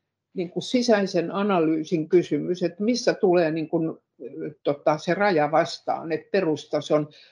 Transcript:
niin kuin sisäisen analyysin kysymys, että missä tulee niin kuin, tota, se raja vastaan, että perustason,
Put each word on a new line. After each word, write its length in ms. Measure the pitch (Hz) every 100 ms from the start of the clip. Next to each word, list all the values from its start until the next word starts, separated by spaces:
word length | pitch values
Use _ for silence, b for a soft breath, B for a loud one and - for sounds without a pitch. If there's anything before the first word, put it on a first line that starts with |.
| _ _ _
niin 160 | 185 175
kuin 140 | 180
sisäisen 680 | - 254 240 208 190 175 165 196
analyysin 720 | 208 185 160 160 156 170 156
kysymys, 540 | 180 156 147 160 180
että 200 | 170 -
missä 300 | 208 247 -
tulee 380 | - 190 175 160
niin 180 | 160 156
kuin, 280 | 165 160 - _ - 131 156 156 147
tota, 340 | - 147 - 151
se 160 | 180
raja 380 | 170 202 165 147
vastaan, 600 | 156 165 - - - 151
että 160 | 156 -
perustason, 760 | 196 165 147 - 151 - 151 151 b b